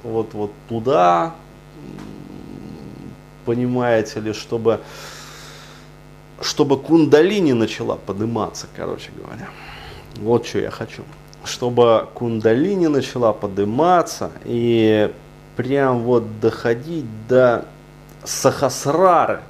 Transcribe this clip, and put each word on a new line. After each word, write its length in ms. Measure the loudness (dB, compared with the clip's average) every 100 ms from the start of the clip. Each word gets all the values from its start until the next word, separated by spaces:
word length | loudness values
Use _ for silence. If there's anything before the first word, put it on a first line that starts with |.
вот, 300 | -4 -4 -4
вот 180 | -4 -8 -8 -8
туда, 640 | -4 0 4 4 4 0 -8 -20 -20 -20 -18
м, 1300 | -16 -16 -16 -16 -16 -16 -16 -16 -14 -16 -16 -16 -16 -18 -20 -12 -4
понимаете 720 | -2 0 0 2 2 0 -6
ли, 140 | -6
чтобы, 480 | -8 -6 -2 0 0 -4 -18 -18 -18 -20 -20 -20 -20 -20 -20 -20 -20 -20 -20 -20 -10
чтобы 360 | -8 -2 2 0
кундалини 760 | 2 2 6 6 6 4 2
начала 420 | 2 0 -2 -6 -6
подниматься, 720 | -6 -4 -4 -2 -4 -8 -16 -10
короче 360 | -10 -10 -12 -16
говоря. 340 | -16 -14 -16 -16 -18 -18 -18 -18 -18 -8
Вот 280 | 0 0 0
чё 140 | -4
я 120 | -6
хочу. 320 | -8 -12 -12 -18 -20 -20 -18 -12
Чтобы 600 | -6 -2 4 6 6 2
кундалини 760 | -6 -4 0 2 4 2 2 2
начала 460 | 2 -2 0 0
подниматься 1000 | 0 -4 -2 -2 2 4 4 2 -6 -10 -10 -6
и 680 | -2 2 4 4 4 2 -2 -20 -20 -16 -8
прям 460 | -2 0 2 2
вот 360 | 2 2 2 0
доходить 680 | 0 0 -2 -2 -2 -8 -8 -12 2
до 380 | 4 6 2 -4 -18 -20 -20 -20 -18
сахасрары 1160 | -10 0 0 2 -2 -2 -2 2 4 6 4 -2